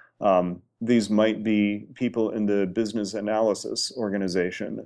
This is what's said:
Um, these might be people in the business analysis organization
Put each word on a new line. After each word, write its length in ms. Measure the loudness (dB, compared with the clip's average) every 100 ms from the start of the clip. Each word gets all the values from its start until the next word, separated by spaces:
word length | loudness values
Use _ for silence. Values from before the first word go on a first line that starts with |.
| _ -2
Um, 400 | 4 4 4 -2 _ -8
these 280 | 2 2 4
might 340 | 4 2 2
be 440 | 0 2 2 0 -8
people 380 | -6 -4 0 -2
in 140 | 0 0
the 220 | 2 0
business 460 | -2 -2 -2 -4
analysis 800 | -4 -2 0 2 0 -4 -6 -6 -4
organization 880 | -4 -2 -2 0 -2 -4 -8 -8